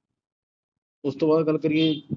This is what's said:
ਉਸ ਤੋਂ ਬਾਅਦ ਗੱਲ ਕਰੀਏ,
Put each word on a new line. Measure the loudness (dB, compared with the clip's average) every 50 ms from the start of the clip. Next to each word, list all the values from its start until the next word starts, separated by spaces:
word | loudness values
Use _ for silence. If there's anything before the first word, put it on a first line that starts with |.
| _ _ _ _ _ _ _ _ _ _ _ _ _ _ _ _ _ _ _ _ -8
ਉਸ | -8 -4
ਤੋਂ | -2 0 2
ਬਾਅਦ | 2 2 2 0
ਗੱਲ | 0 0
ਕਰੀਏ, | 0 0 0 2 2 0 0 -2 -6 -10 -10